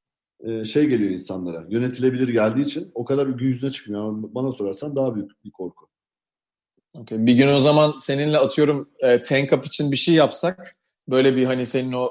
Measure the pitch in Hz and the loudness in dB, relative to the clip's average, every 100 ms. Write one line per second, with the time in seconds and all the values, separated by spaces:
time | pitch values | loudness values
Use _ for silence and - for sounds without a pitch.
0 | _ _ _ _ 110 113 107 147 147 120 | _ _ _ _ -10 -8 -2 0 2 2
1 | 101 90 - 92 90 82 80 110 127 123 | 0 -4 -8 -8 -8 -10 -4 -2 -2 0
2 | 131 127 127 113 110 117 143 156 - - | 0 0 0 2 2 0 -2 -4 -10 -10
3 | 120 139 135 123 131 123 135 131 110 104 | -4 -2 -2 -2 -2 -2 -4 -8 -10 -8
4 | 107 107 107 120 135 127 101 95 151 139 | -6 -6 -8 -6 -6 -6 -8 -8 -8 -4
5 | 131 107 - _ 104 - 90 - _ _ | -4 -4 -8 _ -20 -14 -14 -14 _ _
6 | _ _ _ _ _ _ _ _ _ 147 | _ _ _ _ _ _ _ _ _ -20
7 | 113 110 113 120 135 143 143 151 151 143 | -10 -2 4 6 6 6 4 4 4 2
8 | - 139 147 151 135 - 147 143 - - | -2 -2 0 2 2 2 2 0 -4 -2
9 | 131 123 - 135 139 151 - - 147 135 | 2 2 2 0 2 0 -2 -4 -2 0
10 | - 165 139 - 170 185 - - _ _ | 2 4 4 2 -4 -4 -12 -20 _ _
11 | - 131 135 131 127 127 123 135 127 127 | -2 2 4 4 2 0 -2 -2 -2 -4
12 | 127 | -6